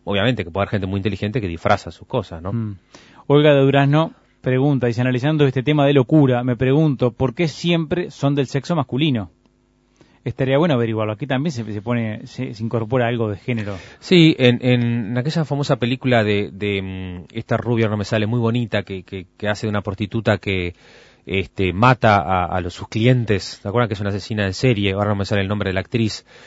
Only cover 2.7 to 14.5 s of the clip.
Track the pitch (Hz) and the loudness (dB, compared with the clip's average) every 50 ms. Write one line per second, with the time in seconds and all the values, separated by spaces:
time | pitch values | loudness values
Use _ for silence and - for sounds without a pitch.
2.7 | 98 90 _ _ - - - - - - - - 143 147 151 151 143 139 135 139 | -10 -12 _ _ -20 -20 -20 -20 -20 -12 -2 2 4 6 6 6 6 6 6 4
3.7 | 135 139 139 139 143 156 160 - - _ _ _ _ _ - 131 127 131 135 147 | 4 4 4 4 4 2 0 0 -4 _ _ _ _ _ -4 -2 0 2 2 2
4.7 | 143 127 123 120 113 120 123 127 127 123 123 151 160 151 147 135 - 135 120 147 | 2 2 0 0 0 0 0 0 0 0 0 0 2 2 2 2 2 0 0 2
5.7 | 151 151 139 139 143 139 123 - 156 156 139 127 123 123 123 127 123 107 131 127 | 2 4 4 4 4 4 4 6 6 6 6 6 4 2 0 0 0 0 2 2
6.7 | 135 156 160 151 131 110 131 120 113 - 127 131 - - 175 151 - - - 170 | 4 4 4 2 2 2 0 0 0 0 -2 -2 0 -2 -4 -4 -4 -4 -2 0
7.7 | 170 165 160 143 180 175 180 147 - - - 143 143 143 135 - - 139 - - | 0 0 0 -2 -4 -4 -4 -6 -6 -4 -2 0 0 0 -2 -2 -4 -6 -4 -2
8.7 | - 151 131 - 117 131 156 160 131 113 95 - _ _ _ _ _ _ _ _ | -2 -2 -2 -2 -2 -2 0 0 0 -2 -4 -8 _ _ _ _ _ _ _ _
9.7 | _ _ _ _ _ _ _ _ _ _ _ 120 - - 135 127 135 143 175 180 | _ _ _ _ _ _ _ _ _ _ _ -8 -4 -2 0 2 2 2 2 2
10.7 | 139 120 117 113 110 110 107 107 107 101 - 127 139 127 143 175 135 117 110 107 | 2 2 0 0 -2 -2 -2 -4 -4 -6 -6 -4 -4 -2 -2 -4 -4 -6 -8 -8
11.7 | 104 104 98 117 123 120 113 110 107 - - 127 - - 127 131 123 101 110 110 | -8 -8 -4 -4 -2 -2 -2 -4 -6 -8 -12 -14 -10 -10 -10 -10 -8 -8 -6 -4
12.7 | 120 117 113 104 131 127 120 117 120 117 113 107 101 95 - - 120 113 104 101 | -4 -4 -2 -2 0 0 0 0 0 -2 -2 -4 -4 -6 -6 -6 -6 -4 -6 -8
13.7 | 98 87 - - - - - - 185 175 160 160 - - 131 123 | -10 -12 -14 -18 -20 -20 -2 4 6 6 8 6 6 6 4 4